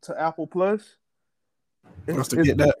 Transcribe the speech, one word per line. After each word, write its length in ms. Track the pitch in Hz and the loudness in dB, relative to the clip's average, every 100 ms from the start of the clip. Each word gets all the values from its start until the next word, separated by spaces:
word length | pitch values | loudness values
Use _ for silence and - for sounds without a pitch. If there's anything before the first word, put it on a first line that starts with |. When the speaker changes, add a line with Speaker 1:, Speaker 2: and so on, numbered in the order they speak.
Speaker 1:
to 160 | - - | -14 -6
Apple 260 | 160 165 156 | -6 -6 -8
Plus. 500 | 180 190 214 - _ _ _ _ _ _ _ _ _ _ - - | -2 -2 -2 -8 _ _ _ _ _ _ _ _ _ _ -14 -8
It's, 100 | 160 | -6
Speaker 2:
Just 140 | 131 | -2
to 60 | 170 | 2
Speaker 1:
it's 100 | 147 | 2
Speaker 2:
get 80 | 131 | 4
that? 180 | 147 - | 4 2